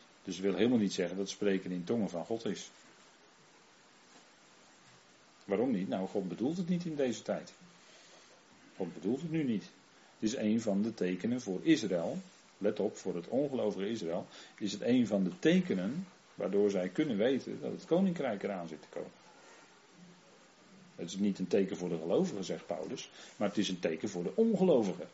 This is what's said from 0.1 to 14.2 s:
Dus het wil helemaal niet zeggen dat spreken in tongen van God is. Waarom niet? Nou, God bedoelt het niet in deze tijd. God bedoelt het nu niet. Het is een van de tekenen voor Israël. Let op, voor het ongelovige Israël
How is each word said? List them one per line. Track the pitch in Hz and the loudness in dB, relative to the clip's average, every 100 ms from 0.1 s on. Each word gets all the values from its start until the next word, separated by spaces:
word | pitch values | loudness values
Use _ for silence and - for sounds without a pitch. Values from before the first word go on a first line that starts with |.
| - | -14
Dus | - 87 | -10 -2
het | |
wil | 98 90 | 0 2
helemaal | 117 123 | 4 4
niet | 101 | 2
zeggen | - 87 92 | 0 -2 -2
dat | 98 | -6
spreken | - 101 95 92 | -2 0 0 0
in | 90 | -4
tongen | 87 117 95 | -2 0 0
van | 85 80 | -2 -4
God | 113 110 | -4 -4
is. | 87 - - - - - - - - - - - - - - - - - - - - - - - - - - - - - | -6 -8 -18 -20 -20 -20 -20 -20 -20 -20 -20 -20 -20 -20 -20 -20 -20 -20 -20 -20 -20 -20 -20 -20 -20 -20 -20 -20 -14 -2
Waarom | 101 131 | 0 2
niet? | 101 95 | 2 0
Nou, | 107 92 | -2 -2
God | 104 92 | -2 -2
bedoelt | - 123 175 | -2 -2 0
het | 175 | 0
niet | 175 170 | -2 -2
in | 147 | 0
deze | 127 110 | 0 0
tijd. | - 90 - - - - - - - - - - - - - - | -4 -4 -6 -16 -20 -20 -20 -20 -20 -20 -20 -20 -20 -20 -16 -8
God | 87 | -8
bedoelt | - 98 135 | -6 -4 -4
het | 165 | -2
nu | 160 | -2
niet. | 139 104 - - - - - - | 0 -2 -4 -14 -20 -20 -20 -4
Het | 107 | -2
is | - | 0
een | 107 113 | 2 2
van | 113 98 | 2 2
de | 113 | 0
tekenen | 113 92 90 113 123 | 0 -2 0 -2 -2
voor | 104 90 | -2 0
Israël. | - 156 92 87 87 180 - - - - | 4 4 4 0 0 -4 -8 -18 -20 -4
Let | 101 107 | 0 0
op, | 101 - | 0 -2
voor | 98 87 | -6 -6
het | 85 | -2
ongelovige | 127 147 127 107 95 101 | 0 0 0 0 0 -2
Israël | 113 85 90 | -2 -2 -4